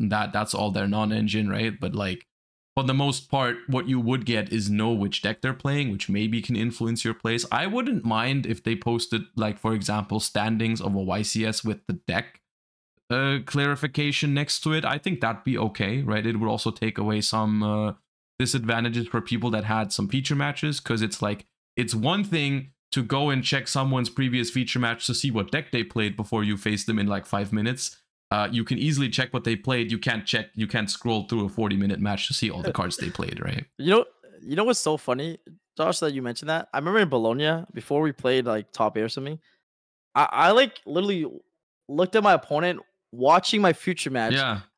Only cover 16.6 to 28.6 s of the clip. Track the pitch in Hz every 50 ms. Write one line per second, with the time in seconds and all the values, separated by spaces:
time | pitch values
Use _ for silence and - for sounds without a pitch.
16.6 | - 117 - - 117 110 107 - 104 107 107 107 104 - - 110 107 107 107 107
17.6 | 107 107 104 107 107 104 98 - _ _ _ _ _ _ _ - 127 123 - 131
18.6 | 113 110 117 113 117 120 117 120 117 - - 117 110 - 120 113 110 123 110 107
19.6 | 104 110 110 110 110 98 - - 101 98 - 135 135 - 151 139 143 147 139 -
20.6 | - 151 143 - - - 120 110 113 104 - - 107 104 104 101 - _ _ _
21.6 | _ _ _ - 123 117 117 110 110 143 180 208 202 202 165 156 143 139 139 135
22.6 | 135 - - _ _ _ - 139 123 107 139 139 147 147 139 131 123 - 139 135
23.6 | - - - 139 135 135 131 127 123 117 - - 135 127 123 127 120 120 - 127
24.6 | 127 123 - 127 123 117 117 117 - - 120 - - 139 110 107 98 - - 156
25.6 | 156 - - 120 113 - - 113 107 104 101 - 107 - 117 110 107 104 104 101
26.6 | - 107 107 101 - - 113 104 101 101 101 98 - - - 101 101 98 107 107
27.6 | 104 117 127 135 - - - - _ _ _ _ _ _ 101 104 104 101 120 117